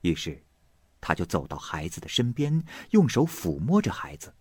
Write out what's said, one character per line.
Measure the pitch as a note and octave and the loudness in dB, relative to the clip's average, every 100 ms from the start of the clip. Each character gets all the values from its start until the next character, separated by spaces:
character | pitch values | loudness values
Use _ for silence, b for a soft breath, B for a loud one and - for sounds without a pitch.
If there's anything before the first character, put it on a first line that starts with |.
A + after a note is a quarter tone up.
于 | F2 D#2+ | 0 -2
是 | - C#2+ _ _ _ _ _ _ | -4 -10 _ _ _ _ _ _
他 | - | -2
就 | D#2+ | -2
走 | F2 F2+ C2+ | 0 -2 -2
到 | C#2+ | -10
孩 | - D#2 D#2 | -8 -6 -6
子 | - | -8
的 | - | -4
身 | - A#2+ | 0 0
边， | B2 D3 D#3 B B B | 0 0 0 B B B
用 | G#3+ D3+ | 6 6
手 | - D#3+ | 4 2
抚 | - F2 C#2+ | 0 -4 -2
摸 | A2 F#3+ | 2 2
着 | - | 2
孩 | - - D2 | -4 -10 -12
子 | - _ | -18 _